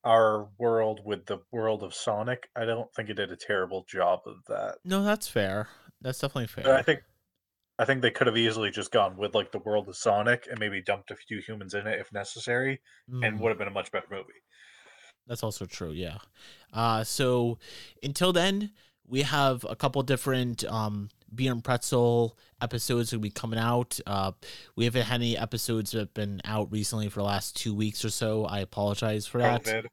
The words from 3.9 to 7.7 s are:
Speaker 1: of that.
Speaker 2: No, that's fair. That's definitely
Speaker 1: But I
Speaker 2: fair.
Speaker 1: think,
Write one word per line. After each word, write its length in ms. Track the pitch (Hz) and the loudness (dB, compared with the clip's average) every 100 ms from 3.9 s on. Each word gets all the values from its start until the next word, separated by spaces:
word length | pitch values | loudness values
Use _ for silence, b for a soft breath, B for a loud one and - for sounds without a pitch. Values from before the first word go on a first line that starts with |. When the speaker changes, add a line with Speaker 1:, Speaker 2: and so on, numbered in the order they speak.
| 92 87 90 - | 0 2 2 -4
Speaker 1:
of 180 | 95 - | -18 -8
that. 280 | - - - 180 | -6 -6 -8 -2
Speaker 2:
No, 180 | 190 | 0
that's 240 | 202 208 - | 2 0 0
fair. 420 | 117 95 101 107 B B _ | 0 2 0 -4 B B _
That's 180 | 127 131 | -6 -4
definitely 300 | 139 135 113 - | -4 -4 -6 0
Speaker 1:
But 120 | 131 | 4
I 60 | 131 | 4
Speaker 2:
fair. 80 | |
Speaker 1:
think, 160 | 131 143 _ _ _ _ _ _ _ | 4 0 _ _ _ _ _ _ _